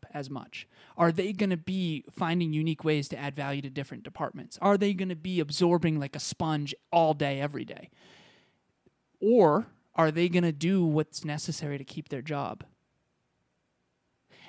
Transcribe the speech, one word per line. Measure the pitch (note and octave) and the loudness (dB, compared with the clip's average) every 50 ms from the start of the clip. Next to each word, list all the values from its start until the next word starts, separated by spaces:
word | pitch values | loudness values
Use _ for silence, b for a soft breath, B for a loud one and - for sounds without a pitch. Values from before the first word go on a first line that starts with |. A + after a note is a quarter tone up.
| - - | -18 -12
as | - D3 C#3 C3 | -10 -10 -8 -8
much? | C#3 B2+ - - - - - b b b b b b - | -10 -12 -12 -14 -16 -18 -18 b b b b b b 2
Are | E3+ E3+ | 2 4
they | D#3+ F3+ F#3 G#3 | 4 2 -2 -2
gonna | G#3 F#3 G#3+ F#3+ F#3 | -2 0 0 0 0
be | D#3+ D#3+ - F#3 F#3+ F3+ E3 D#3 - - - | -2 -2 -4 -2 -2 0 -2 -2 -4 -8 -10
finding | - - F#3 D#3+ E3+ F3+ E3+ D#3 | -8 -4 -2 0 0 0 0 0
unique | D3+ D#3 D#3 E3 D#3 - - | 0 0 0 0 -2 0 0
ways | D#3 D#3 D3 C#3 - | 0 0 0 0 -4
to | - A#2 | -6 -8
add | C#3+ C#3+ C3+ | -8 -6 -6
value | D3 C#3 C#3 C#3 C#3 | -6 -6 -6 -6 -6
to | C#3 C3+ | -8 -8
different | C3 C#3+ C3+ - C3 A#2 - | -8 -10 -10 -10 -12 -14 -14
departments? | - - - D#3 B2 - - - - - - | -14 -10 -8 -8 -8 -8 -10 -14 -16 -6 0
Are | - G3 G3+ | 4 4 4
they | F#3+ G3+ G3+ | 4 4 2
gonna | G3+ F3+ F#3+ F#3 F3 | 0 0 -2 -4 -6
be | D#3 D#3 F3+ F#3 F3 | -6 -6 -2 -2 -2
absorbing | D3+ D3 D3 - F3+ E3+ F3 E3+ D#3+ E3 D#3 D3+ | -2 -2 0 2 4 4 6 4 4 2 2 0
like | C#3 C#3 - | -2 -4 -8
a | - | -8
sponge | - - - - E3+ D#3+ D#3 D3 D3 C#3+ - - _ _ | -8 -8 -6 -4 -2 0 0 -2 -2 -4 -8 -12 _ _
all | - E3+ E3 D#3 D#3 | 4 4 6 4 4
day, | C#3+ D3+ C#3 C#3 C3+ | 2 0 -2 -2 -2
every | C#3 D3 C#3+ C3 C#3 | -4 -4 -6 -8 -10
day? | - - - - - b b b b b b b b b b b b b b b b _ _ _ _ _ _ _ _ _ - | -10 -12 -16 -18 -20 b b b b b b b b b b b b b b b b _ _ _ _ _ _ _ _ _ -2
Or | F3+ G#3+ B3 A#3+ F#3 D#3 D3 G3+ A3+ - - _ _ _ - | 2 4 6 8 8 8 6 4 0 -4 -10 _ _ _ 0
are | - E3 D#3 | 2 2 2
they | D3+ E3 F3 F3+ | 2 2 2 2
gonna | E3+ F3+ F3 E3 | 4 2 2 2
do | D3+ C#3+ D#3 F3 G3 F#3+ F3 | 0 0 0 2 2 4 4
what's | D#3+ D3+ D#3 D3+ - - - - | 2 2 2 0 -2 -6 -10 -8
necessary | D#3 D3 D3+ - - D3+ - D#3+ D3 C#3+ C#3 | -6 -6 -6 -6 -6 -8 -6 -6 -8 -8 -8
to | C#3 | -10
keep | - - E3 D3 - | -12 -14 -14 -10 -8
their | D3 B2+ | -10 -8
job? | C#3 D#3 D3+ C#3+ C3 F#2 A2 - - - _ _ _ _ _ _ _ _ _ _ _ _ _ _ _ _ _ _ _ _ _ _ _ _ _ _ _ _ _ _ _ b b b b | -6 -6 -6 -4 -4 -6 -8 -10 -14 -20 _ _ _ _ _ _ _ _ _ _ _ _ _ _ _ _ _ _ _ _ _ _ _ _ _ _ _ _ _ _ _ b b b b